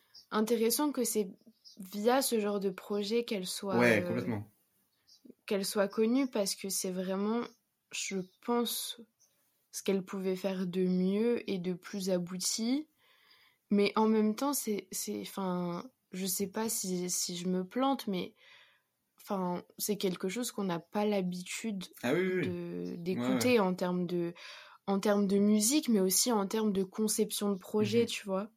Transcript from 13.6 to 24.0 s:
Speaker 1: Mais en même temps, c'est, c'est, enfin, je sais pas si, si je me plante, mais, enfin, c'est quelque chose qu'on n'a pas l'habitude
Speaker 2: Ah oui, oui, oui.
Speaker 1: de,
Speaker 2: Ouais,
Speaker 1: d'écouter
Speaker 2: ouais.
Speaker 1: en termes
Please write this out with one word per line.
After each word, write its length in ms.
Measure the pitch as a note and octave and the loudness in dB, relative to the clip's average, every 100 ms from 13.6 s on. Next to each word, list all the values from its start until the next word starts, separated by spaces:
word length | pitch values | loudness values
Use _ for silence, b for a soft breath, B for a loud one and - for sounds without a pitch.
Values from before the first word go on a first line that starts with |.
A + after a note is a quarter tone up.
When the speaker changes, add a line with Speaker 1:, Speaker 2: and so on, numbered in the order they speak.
| - | 0
Speaker 1:
Mais 220 | G3+ G3+ - | 4 4 4
en 120 | A3 | 4
même 280 | A3 G#3+ G#3+ | 4 4 2
temps, 180 | C#4 | 0
c'est, 340 | C#4 - G3+ - | 0 -2 -4 -6
c'est, 280 | - - G#3 | -8 -6 -6
enfin, 600 | F#3+ - F#3+ F3+ F3 F3 C4 _ _ | -8 -6 -2 -2 -2 -4 -8 _ _
je 140 | F#3 F#3+ | -6 -4
sais 220 | F3+ G3+ | -2 -4
pas 200 | G#3+ A3+ | -4 -4
si, 420 | A3+ F#3+ F3+ F3+ | -2 -2 -2 -2
si 260 | - - F3 | -2 -4 -4
je 120 | F3+ | -2
me 160 | F3+ F#3 | 0 -2
plante, 400 | A#3+ C4+ C4 - | 0 2 0 -2
mais, 260 | F#3 - - b b b b b _ _ _ | -4 -4 -10 b b b b b _ _ _
enfin, 420 | - G3+ F3+ F3 - - | -6 -2 -2 -4 -8 -8
c'est 200 | - G#3 | -4 -2
quelque 300 | G3 F3 F#3+ | -2 -2 -4
chose 240 | G#3 A#3+ | -4 -6
qu'on 120 | - | -4
n'a 160 | G3 E3 | -2 -4
pas 240 | - G#3 G#3+ | -4 -2 0
l'habitude 800 | G#3 F3+ F3+ F3+ - A3+ G3 - - | 0 0 -4 -8 -8 -6 -6 -10 -6
Speaker 2:
Ah 100 | A#2+ | -2
oui, 80 | D#3+ | 0
oui, 140 | F#3 | 2
oui. 160 | F#3 F3+ | 0 -2
Speaker 1:
de, 460 | F3 F3 F3 F3 F3+ E3+ | -4 -6 -6 -6 -6 -4
Speaker 2:
Ouais, 60 | F#3+ B3 | -2 2
Speaker 1:
d'écouter 340 | C4 A#3+ A#3+ | 2 6 6
Speaker 2:
ouais. 0 | |
Speaker 1:
en 140 | F#3 | 4
termes 320 | F#3 F3+ F3+ | 2 0 0